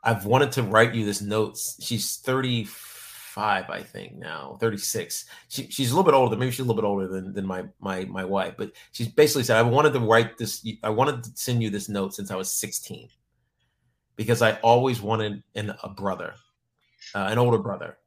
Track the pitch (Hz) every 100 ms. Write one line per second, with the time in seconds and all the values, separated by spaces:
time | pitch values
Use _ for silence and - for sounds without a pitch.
0 | 117 110 95 127 139 135 110 110 117 117
1 | 104 101 101 107 104 - - - - 117
2 | 101 - - 131 131 120 101 - - -
3 | - - - - 107 98 90 95 - -
4 | 50 - 80 80 69 - 113 101 - 104
5 | 87 - - - _ - - - 127 143
6 | 180 139 123 107 127 123 127 107 104 101
7 | 95 95 92 98 95 92 98 _ 101 92
8 | 95 95 92 98 90 - 107 - - -
9 | 117 - 151 147 120 113 120 127 151 131
10 | 110 113 113 - 107 - 110 107 107 110
11 | 135 127 117 - - 120 113 101 98 101
12 | 98 - 98 95 95 - 107 - - 87
13 | - _ _ _ _ _ _ _ _ _
14 | _ - 113 117 113 107 113 123 131 113
15 | 101 110 107 101 _ - 107 98 101 98
16 | 98 90 85 - _ _ _ _ _ _
17 | - 101 98 113 123 113 101 92 82 -